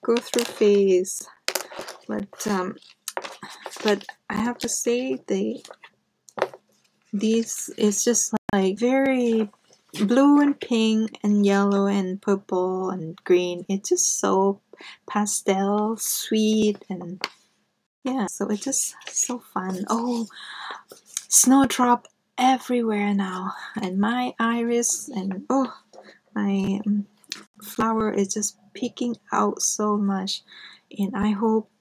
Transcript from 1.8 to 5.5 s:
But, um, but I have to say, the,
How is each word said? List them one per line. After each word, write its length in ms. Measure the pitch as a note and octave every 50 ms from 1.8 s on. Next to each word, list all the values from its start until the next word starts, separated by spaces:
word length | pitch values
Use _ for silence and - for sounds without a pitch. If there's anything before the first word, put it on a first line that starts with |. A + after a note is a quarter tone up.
| - - - - - -
But, 380 | G#3+ G#3+ G#3 - - - -
um, 300 | A3 G#3 F#3+ F3+ F#3 - - - - - _ _ - - - - - - - - - - - - - - - -
but 220 | G#3+ G#3 G3 G3+ - - _ _ _
I 40 | -
have 240 | - G#3+ A#3+ A#3+ -
to 100 | - A#3
say, 520 | - - - A#3+ A#3 A#3+ B3+ C4 C4 B3 -
the, 380 | - G#3 F#3+ G3 A3